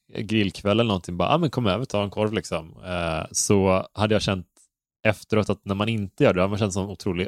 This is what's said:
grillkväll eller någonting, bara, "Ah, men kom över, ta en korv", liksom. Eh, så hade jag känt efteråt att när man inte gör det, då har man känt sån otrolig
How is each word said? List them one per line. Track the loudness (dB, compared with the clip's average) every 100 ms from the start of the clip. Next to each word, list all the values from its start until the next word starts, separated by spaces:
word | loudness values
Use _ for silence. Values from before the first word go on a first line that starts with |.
| _ -10
grillkväll | -2 0 0 0 2 2
eller | 4
någonting, | 0 -2 -2
bara, | 0
"Ah, | 2
men | 0
kom | 0 0
över, | 0 -2
ta | -2
en | -2
korv", | -2 -2
liksom. | -2 -4 -8 -8 -14 -8
Eh, | -4 -2 -2 -4
så | -4 2 4 4 2 -2
hade | -2 2 2
jag |
känt | 2 -2 -6 _ _ _ _ _ -2
efteråt | -2 -2 0 0
att | -4 -4
när | -2
man | -2
inte | -2 -6 2
gör | 2
det, | 4
då |
har | 0
man | 0
känt | -2
sån | -2 -4
otrolig | -4 -4 -2